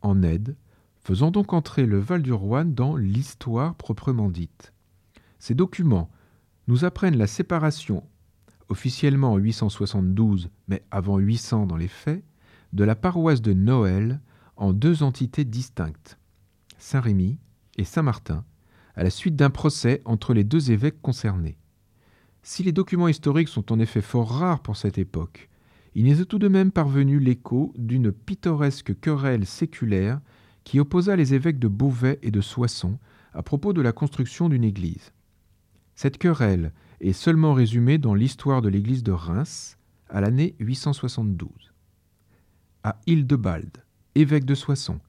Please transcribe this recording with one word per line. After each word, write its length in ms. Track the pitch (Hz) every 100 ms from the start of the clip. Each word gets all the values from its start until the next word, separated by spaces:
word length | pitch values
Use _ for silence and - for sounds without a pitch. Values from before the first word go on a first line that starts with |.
en 220 | 104 98
aide, 340 | 87 82 113 143 _ _ _ _
faisant 300 | - 95 151
donc 220 | 202 202
entrer 320 | 170 - -
le 140 | 123 101
Val 240 | 101 180
du 100 | 131
Roine 420 | 113 98 127 170
dans 220 | 120 131 156
l'histoire 800 | 98 110 135 - 127 113 156
proprement 560 | 170 - 110 - 123 104
dite. 420 | 85 82 _ - _ _ _ _ _ _ _
Ces 160 | -
documents 560 | 131 190 - 165 98 80 - _ _ _ _ -
nous 160 | 123
apprennent 320 | 175 - 185 135
la 100 | 104
séparation, 800 | - - 170 156 147 - 92 - _ _ _ _ _ -
officiellement 640 | 101 131 - 147 139 135
en 40 | 101
huit 180 | 104
cent 140 | 110 107
soixante-douze, 840 | - 101 101 92 95 110 98 85 _ -
mais 140 | 98 -
avant 280 | 98 95 98
huit 200 | 98 117
cents 280 | - 110 98
dans 100 | 82
les 120 | 90
faits, 360 | - - 170 - _ _ _ -
de 120 | 101
la 100 | 104
paroisse 480 | 110 185 175 160 135
de 100 | 110
Noël 680 | 92 101 131 101 95 110 139 - _ _ -
en 160 | 98
deux 300 | 98 147 165
entités 420 | 139 127 123 -
distinctes, 720 | 131 113 127 - 80 78 - - _ _ _ _ _ -
Saint-Rémy 600 | - 135 120 98 92 143 _ _ _ -
et 60 |
Saint-Martin, 600 | 95 - 147 101 - 80 - _ _ _ _
à 80 | -
la 80 | 92
suite 260 | - 185 147
d'un 140 | 139
procès 520 | - 156 - 117 139
entre 300 | - 113 -
les 100 | 113
deux 260 | 104 160 135
évêques 320 | 107 139 -
concernés. 560 | - 123 110 92 78 76 _ _ _ _ _ _ _ _
Si 200 | - -
les 100 | 185
documents 360 | 160 190 180 175
historiques 400 | 151 147 147 165
sont 240 | - -
en 80 | 113
effet 220 | 113 113
fort 280 | - 123 113
rares 300 | 127 180 151
pour 160 | - 107
cette 220 | 104 98
époque, 500 | 92 - 80 - - _ _ _ _
il 120 | - 120
nous 160 | 147
est 20 |
tout 140 | 185 208
de 100 | 202
même 240 | 190 190
parvenu 460 | 180 143 139 139 143
l'écho 560 | 127 123 - 123 156 -
d'une 360 | 117 127 113
pittoresque 880 | 98 - 196 185 151 143 135 - 98
querelle 460 | 156 147 139 120
séculaire 800 | 95 - 165 - 117 98 98 139 - _ _ _
qui 160 | - 139
opposa 360 | 143 180 185 190
les 180 | 135
évêques 240 | 135 160 143
de 100 | 113
Beauvais 500 | 101 139 120 127 143
et 80 | 117
de 100 | 104
Soissons 580 | 95 - 120 - 90 117 _ _ _
à 80 | -
propos 320 | - 143 202
de 80 | 180
la 100 | 123
construction 560 | 113 147 - 123 - 170
d'une 160 | 135
église. 480 | 113 98 87 82 - _ _ _ _ _ _ _ _
Cette 220 | _ 143 -
querelle 560 | 180 156 110 90 80 - _ -
est 120 | 92
seulement 400 | 92 - 160 156
résumée 460 | 131 117 120 120 156
dans 160 | 123
l'histoire 480 | 101 131 - 139 131
de 80 | 107
l'église 320 | 98 107 131
de 100 | 113
Reims, 640 | 90 82 90 151 - - - _ _ _
à 140 | 101
l'année 320 | 101 127 170 -
huit 160 | 110 127
cent 180 | 151
soixante-douze. 800 | 139 127 - 107 87 87 - _ _ _ _ _ _ _ _ _ _ _ _
À 140 | 107 - -
Hildebald, 800 | 160 131 139 95 82 - - _ _ _
évêque 320 | 139 147 151 135
de 80 |
Soissons, 460 | 139 - 139 - 78